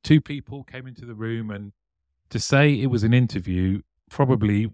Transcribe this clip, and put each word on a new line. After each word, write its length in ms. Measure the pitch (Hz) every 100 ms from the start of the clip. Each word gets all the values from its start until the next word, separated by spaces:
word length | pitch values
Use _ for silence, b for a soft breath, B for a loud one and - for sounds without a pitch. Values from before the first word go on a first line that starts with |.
Two 160 | - 156
people 460 | - 147 - 143 131
came 200 | 131 127
into 200 | 117 120
the 100 | 107
room, 340 | 113 117 110
and 220 | 101 101 _ _ _ _ _ _
to 80 | 117
say 360 | - 139 147
it 140 | 135 131
was 160 | 120
an 100 | 110
interview 680 | 123 120 - 90 90 92 101 - _ _
probably 600 | - 135 123 104 104 110